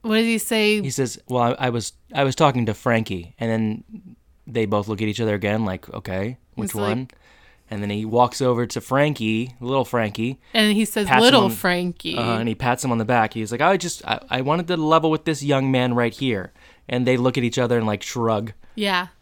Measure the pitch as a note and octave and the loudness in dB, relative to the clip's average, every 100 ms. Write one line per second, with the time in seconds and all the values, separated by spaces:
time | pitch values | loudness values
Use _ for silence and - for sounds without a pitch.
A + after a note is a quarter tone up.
0 | A3+ A3 A3+ A3+ - A3 G#3 G#3+ C#3+ B2+ | 0 2 2 0 0 2 2 2 -2 -2
1 | B2 - - B2 A#2+ B2+ B2+ A#2 G2+ _ | -4 -4 -4 0 2 2 -2 -2 -6 _
2 | _ C#3+ C#3 - D3+ B2 A2 G2+ B2+ A2+ | _ 0 0 4 2 4 -2 -2 0 0
3 | A2 F#2 E2+ - A#2 A2+ A2 G#2+ - A2 | 0 -8 -10 -6 -2 0 -2 -4 -10 -20
4 | - - _ _ - A#2 G#2+ G#2 G2+ G#2 | -20 -20 _ _ -6 -2 0 0 -2 -2
5 | G#2+ G#2 A2 G#2 G2+ A2 G#2+ F#2+ - - | -2 -2 -2 0 0 0 -2 -4 -10 -12
6 | - F#2 G#2 C3 _ - G#2 G#2+ G#2 A2+ | -6 -6 -6 -8 _ -8 -6 -4 -2 -4
7 | C3 _ _ _ - _ _ G#2+ G2+ G#2 | -6 _ _ _ -20 _ _ -8 -4 -4
8 | A2 A#2 A#2+ - B2+ A#2+ A#2+ B2+ - C3+ | 0 2 2 2 0 0 -2 -6 -2 2
9 | D3 C3+ A2 A2 B2+ B2 B2 C3+ B2 B2 | 2 0 -2 -2 -4 -8 -4 -2 0 -2
10 | G#2+ G#2+ A#2 C3 _ A#3 G#3+ G#3 G#3+ A3 | -2 -2 -6 -6 _ 0 2 2 0 -2
11 | G3 B2+ A#3+ C4 G3 A3 F#3 F3+ F3 - | 2 6 6 6 4 0 -2 0 -2 -6
12 | E3 E3+ A#2 A#2 A#2 G#2+ B2+ B2+ C3+ A2+ | -6 -4 -2 0 -2 -2 -2 0 0 -2
13 | A2 B2 G#2+ A2+ G#2+ A#2 D#3+ F#3+ F3 - | 2 2 2 -2 -6 0 2 2 -2 -8
14 | - - - B2+ C3 E3 E3+ F3 D#3 D#3+ | -6 -6 -2 -2 0 0 0 -2 4 4
15 | D#3+ D#3 E3+ D3+ C#3+ C#3 C3+ C3 B2 A#2+ | 4 0 0 -2 0 2 2 2 2 2
16 | A#2+ A2+ C3+ G#2 F2+ _ - _ - B2 | 0 0 -2 -2 -6 _ -20 _ -6 0
17 | B2+ B2+ B2+ B2+ A#2+ C3 A#2+ A#2+ A2 G#2 | 2 2 2 2 -2 0 0 0 0 -4
18 | - B2 A2+ A2 A2 - - - G3+ F3+ | -6 -2 0 0 -4 -12 -18 -6 -2 -2
19 | F3+ _ | -4 _